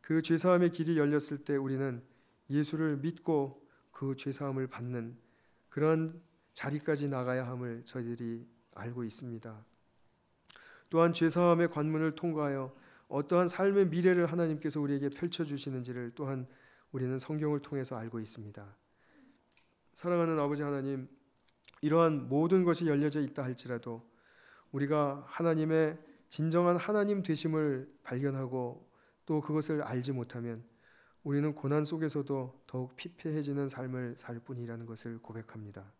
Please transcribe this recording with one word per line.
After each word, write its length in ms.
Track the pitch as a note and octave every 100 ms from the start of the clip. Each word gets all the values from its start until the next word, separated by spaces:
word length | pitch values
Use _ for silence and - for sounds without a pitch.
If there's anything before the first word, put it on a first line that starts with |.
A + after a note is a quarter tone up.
그 220 | - D#3+
죄사함의 480 | D#3+ E3 F3+ F3+ F3
길이 280 | F3 D#3+ E3
열렸을 460 | C#3+ D3 C#3+ C#3+
때 100 | -
우리는 480 | C#3+ C3+ C3 C3+ A#2+ A#2+ _ _ _ _
예수를 460 | C#3+ D3 D#3 D#3+ C#3+
믿고 680 | D3 E3+ - D#3 C3+ C3+ _ _ _
그 240 | - C3+ C3+
죄사함을 500 | - C3 C#3+ C3+ C3
받는 500 | - A#2+ B2 A2+ A#2+ _ _ _ _ _
그런 520 | - D#3 D#3+ D#3+ E3+ _ _ _
자리까지 560 | - C#3+ D3 D3+ D3 C#3+
나가야 380 | C3+ B2+ B2+ B2
함을 380 | B2+ B2 A#2
저희들이 600 | - C3 A#2 A#2 A#2+ A#2 A#2+ _ _
알고 300 | - A2+ A#2+
있습니다. 600 | A#2 - B2+ A2+ A2+ G#2+ A2+ _ _ _ _ _ _ _ _ - - - _
또한 220 | E3 E3+
죄사함의 580 | E3+ E3 E3 F3 E3+ E3+
관문을 440 | D3+ D3+ D#3 D#3+
통과하여 600 | D#3 F3 D#3 D3 C#3 C3 - - - _
어떠한 400 | C#3 C#3+ F3 F3+
삶의 400 | F3 G3 G3 F#3+
미래를 380 | E3 F3+ F3+ E3+
하나님께서 540 | E3+ E3 D3+ D3+ D3+
우리에게 280 | C#3+ C#3+ C#3
펼쳐주시는지를 1040 | C#3 F3 F3 D#3 C#3+ C#3 C3 B2 B2 A#2+
또한 320 | A#2+ C#3 C3+ B2+ - _ _ _
우리는 260 | C3+ B2+ C3
성경을 420 | - D3+ D3+ D3
통해서 360 | C#3+ C#3+ B2+ B2
알고 240 | A2+ A#2
있습니다. 560 | G#2+ - G#2 G#2 G2+ G#2 _ _ _ _ - _ _ _ _ _ _
사랑하는 440 | - F3 F3 E3+ D#3
아버지 240 | C#3+ D3
하나님, 460 | D3 C#3+ C3+ C3+ C3 - _ _ - _ - _
이러한 480 | D3+ E3 E3 D3+ B2
모든 360 | C#3 E3 F#3+
것이 220 | F3 E3 E3
열려져 340 | C#3+ D3+ D3
있다 220 | C#3+ -
할지라도 680 | B2+ B2 B2 A#2+ A#2+ A#2 - _ _ _ - - _
우리가 520 | C#3 C#3 D3+ D3 C#3+ C#3+
하나님의 720 | - E3+ D#3+ D#3 D#3+ D#3 D#3+ - - _
진정한 480 | - D#3+ E3 F3 F3
하나님 460 | F3 G#3+ G3+ G3+
되심을 680 | F#3 D#3 E3 D#3 D3+ C3 C3+ -
발견하고 840 | - B2+ C#3 C3+ C3 B2+ B2 B2+ - _ _ _ -
또 140 | D#3
그것을 420 | D3 D#3 D3+ D#3
알지 300 | C#3 B2+ B2
못하면 520 | C3 A#2+ B2 A#2 A2+ B2 _ _ _ _ _
우리는 320 | - C#3+ D3+
고난 300 | D3 C#3 D3+
속에서도 760 | D3+ D#3+ D#3+ D3+ C#3 C#3 B2+ - -
더욱 300 | C3 B2+ -
피폐해지는 720 | F3+ F3 E3 D#3 C#3+ C#3+ C#3
삶을 460 | B2+ B2+ B2+ B2 A#2+
살 220 | - A#2+
뿐이라는 460 | A#2 B2+ A#2+ A#2 A#2
것을 320 | A2+ A#2 A2+
고백합니다. 760 | - A2+ A2 A2+ G#2 G2+ G2